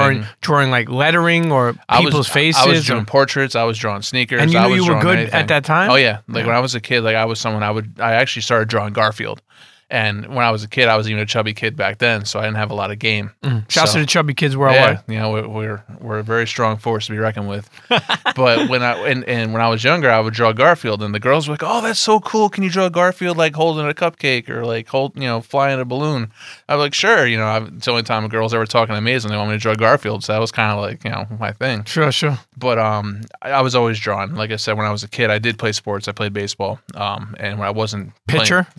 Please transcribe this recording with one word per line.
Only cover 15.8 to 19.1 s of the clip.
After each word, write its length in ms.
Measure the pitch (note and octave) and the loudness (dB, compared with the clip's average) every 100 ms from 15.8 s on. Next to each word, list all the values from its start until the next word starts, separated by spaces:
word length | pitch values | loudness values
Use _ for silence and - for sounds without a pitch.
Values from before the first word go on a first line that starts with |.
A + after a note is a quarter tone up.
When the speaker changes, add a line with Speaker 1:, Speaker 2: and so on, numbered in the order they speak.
| - - | -12 -16
Speaker 1:
we're 200 | A#2 G#2+ | -8 -6
a 40 | |
very 240 | G#2+ A2+ A2+ | -2 -2 0
strong 300 | - A2+ G#2+ | 0 0 0
force 300 | A#2 A2 - | -2 -4 -4
to 60 | |
be 60 | G#2+ | -2
reckoned 300 | A2 G#2+ G2+ | -2 -2 -6
with. 220 | G2+ G2+ - - | -8 -10 -18 -2
Speaker 2:
<laughs> 100 | - - - - - | -2 0 -4 -2 2
Speaker 1:
But 320 | B2+ A#2 C#4 | 4 4 2
when 160 | B2+ | 0
I, 80 | B2 A2 | 0 0
and, 160 | A#2 | -2